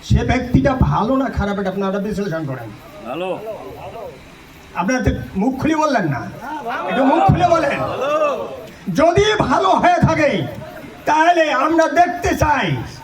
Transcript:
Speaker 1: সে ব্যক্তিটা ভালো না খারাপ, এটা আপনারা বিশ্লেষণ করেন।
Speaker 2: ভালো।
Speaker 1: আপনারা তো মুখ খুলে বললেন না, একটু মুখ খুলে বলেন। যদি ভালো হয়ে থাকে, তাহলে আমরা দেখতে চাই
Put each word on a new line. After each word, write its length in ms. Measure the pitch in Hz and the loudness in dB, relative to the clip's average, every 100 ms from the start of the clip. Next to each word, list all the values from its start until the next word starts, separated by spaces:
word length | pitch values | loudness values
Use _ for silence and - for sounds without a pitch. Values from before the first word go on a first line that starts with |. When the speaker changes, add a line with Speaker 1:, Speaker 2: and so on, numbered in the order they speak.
Speaker 1:
সে 200 | - - | 2 0
ব্যক্তিটা 500 | 240 247 247 - 277 | 2 -2 2 2 2
ভালো 420 | 262 151 156 208 269 | 2 0 0 0 0
না 100 | 262 | -2
খারাপ, 340 | - 202 196 | -2 -4 -2
এটা 100 | 190 | -4
আপনারা 300 | 196 196 196 | -4 -4 -4
বিশ্লেষণ 460 | 202 175 196 160 143 | -4 -4 -4 -4 -6
করেন। 240 | 123 110 101 - - 110 | -10 -12 -16 -18 -16 -12
Speaker 2:
ভালো। 300 | 147 185 156 220 196 196 - 180 220 190 156 - - - - - 139 | -8 -6 -6 -8 -12 -14 -14 -14 -14 -14 -16 -20 -20 -20 -20 -14 -4
Speaker 1:
আপনারা 280 | 185 254 | 0 2
তো 80 | - - - 190 | 0 -2 -6 -2
মুখ 260 | 233 262 | -2 0
খুলে 140 | 285 311 | -2 0
বললেন 320 | 311 254 170 | 2 2 0
না, 240 | 123 147 - - - - 254 - | -4 -6 -12 -10 -10 -8 -6 -4
একটু 140 | 247 | 2
মুখ 200 | 269 339 392 | 4 4 4
খুলে 200 | - 349 | 4 4
বলেন। 320 | 330 285 - - - 277 302 302 240 185 - - - - | 4 2 -2 -4 -4 -2 0 0 -2 -8 -12 -16 -12 -6
যদি 420 | 165 320 349 427 427 | 2 4 4 2 2
ভালো 300 | 254 277 359 | 2 2 2
হয়ে 380 | 330 339 349 262 | 4 4 4 2
থাকে, 340 | 320 294 202 123 - - - - - - | 4 2 0 -4 -8 -12 -14 -18 -8 -2
তাহলে 460 | 302 320 349 311 | 2 4 4 2
আমরা 360 | 262 302 330 320 | 2 2 2 4
দেখতে 480 | 285 349 - 370 - | 4 2 2 -2 0
চাই 400 | 302 277 196 127 - - | 2 2 0 -2 -6 -12